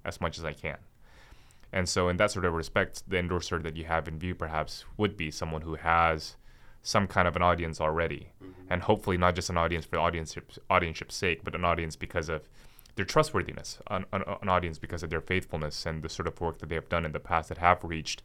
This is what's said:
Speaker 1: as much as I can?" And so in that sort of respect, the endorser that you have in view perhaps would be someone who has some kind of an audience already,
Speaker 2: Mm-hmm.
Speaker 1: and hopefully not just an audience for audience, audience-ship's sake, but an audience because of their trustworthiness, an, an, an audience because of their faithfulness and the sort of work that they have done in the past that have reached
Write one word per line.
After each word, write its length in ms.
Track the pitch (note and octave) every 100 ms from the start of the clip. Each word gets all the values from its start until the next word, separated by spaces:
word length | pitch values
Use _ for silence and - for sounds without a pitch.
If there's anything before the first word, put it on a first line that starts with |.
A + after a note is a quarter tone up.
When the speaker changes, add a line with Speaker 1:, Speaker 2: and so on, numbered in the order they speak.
Speaker 1:
as 160 | - -
much 180 | F2 D#2+
as 60 |
I 80 | D#2+
can?" 260 | D2+ D#2+ C#2+ - - - - - - - - -
And 160 | F#2+ F2+
so 200 | G2 F2+
in 80 | F2+
that 120 | G#2
sort 140 | G2+
of 100 | F2
respect, 480 | E2 D#2+ G#2 F#2+ - -
the 100 | F2+
endorser 400 | F2 F2+ - F2
that 180 | E2 D#2+
you 80 |
have 220 | D#2+ E2 D#2+
in 100 | D#2+
view 160 | F2+
perhaps 500 | F2+ D#2+ D#2 D2+ - - -
would 200 | G#2 -
be 140 | D#2+
someone 320 | - E2 D#2
who 120 | E2
has 640 | D#2 E2 E2+ E2+ D#2+ - - - - - -
some 240 | - G#2+ F#2+
kind 220 | - F2
of 80 | F2
an 60 |
audience 380 | F2 F2 E2 D#2
already, 520 | D#2 D#2+ E2 C#2+ - -
Speaker 2:
Mm-hmm. 300 | F#2 - -
Speaker 1:
and 100 | F2+
hopefully 360 | - G#2+ - F2+
not 160 | F2+
just 160 | F2 -
an 80 | F2
audience 260 | E2+ E2
for 140 | D2+ E2
audience, 360 | E2 E2+ D#2 - - - -
audience-ship's 440 | F#2 E2+ D#2 - -
sake, 280 | F#2 E2
but 100 | F2+
an 100 | E2+
audience 300 | F2 E2+ E2 D#2
because 320 | - F2+ D#2+
of 180 | D#2+ - - - - - -
their 80 |
trustworthiness, 760 | F#3+ - D3+ G2 D#2+ - - - -
an, 140 | F#2+ -
an, 80 | G2 - G2
an 60 | G2
audience 300 | F#2 F2 D#2
because 240 | - E2+
of 80 | E2+
their 100 | E2
faithfulness 640 | - F#2 F2+ E2 D2+ - E2+
and 160 | D#2+
the 60 | D#2
sort 180 | - E2
of 140 | -
work 180 | E2+ -
that 100 | D#2
they 40 |
have 140 | D#2+ -
done 160 | E2+
in 80 | D#2+
the 80 | D#2
past 300 | - E2 D#2
that 80 | D#2+
have 260 | F2 F2+
reached 380 | E2+ E2 C#2+ -